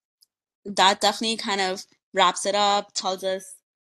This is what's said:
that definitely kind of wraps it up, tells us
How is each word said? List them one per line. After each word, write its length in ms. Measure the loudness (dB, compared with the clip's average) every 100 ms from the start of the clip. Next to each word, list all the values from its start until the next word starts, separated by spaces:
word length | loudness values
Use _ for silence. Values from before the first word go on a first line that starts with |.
| _ _ _ _ _ _ -6
that 360 | 2 2 4
definitely 360 | 0 0 -4 -4
kind 240 | -4 -2
of 240 | -2 -4 -10 _ _
wraps 320 | 2 2 2 -2
it 100 | 2
up, 380 | 2 2 -2
tells 300 | -6 -6 -4
us 320 | -4 -6 -8 -20 _ _